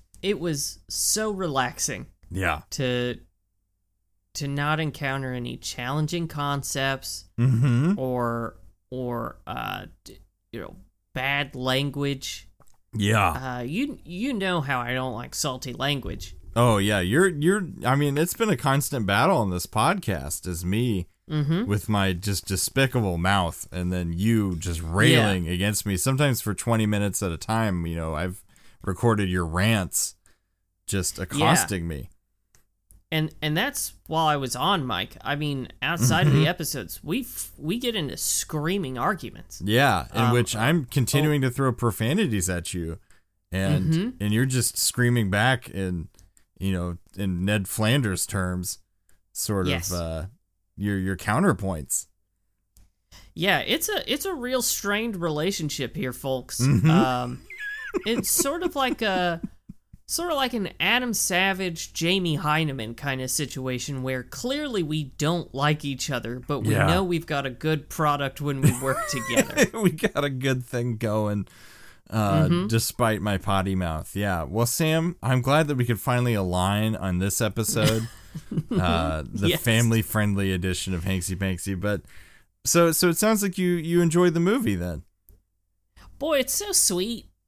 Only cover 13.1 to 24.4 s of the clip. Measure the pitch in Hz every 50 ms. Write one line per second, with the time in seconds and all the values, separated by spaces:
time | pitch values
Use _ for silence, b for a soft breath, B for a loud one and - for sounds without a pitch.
13.1 | 110 107 98 85 80 127 131 131 123 123 120 131 156 220 285 294 208 - - -
14.1 | 175 180 233 285 262 196 190 185 180 165 135 135 139 123 120 120 127 127 131 131
15.1 | 110 110 123 - - - - 143 127 127 - 127 120 - 131 143 143 135 107 92
16.1 | 76 - - - - - - - - 117 120 120 110 101 98 104 107 98 90 92
17.1 | 113 160 190 190 165 143 147 170 196 214 185 - - - - 120 131 143 147 143
18.1 | 139 147 170 180 - - 226 214 165 123 - 139 135 143 - - 147 127 107 95
19.1 | 98 107 131 175 190 139 107 95 90 90 - - - 107 117 151 202 190 - -
20.1 | 95 71 67 73 - - - 92 87 82 90 87 98 113 123 123 104 92 87 -
21.1 | _ _ _ - 151 151 143 143 165 185 240 98 101 101 - - 107 101 98 95
22.1 | 92 87 95 101 101 90 - - 98 90 - - - 131 135 127 - 127 107 95
23.1 | 87 82 85 95 101 98 90 82 - - - - - 90 90 90 92 90 87 85
24.1 | 85 85 101 113 117 110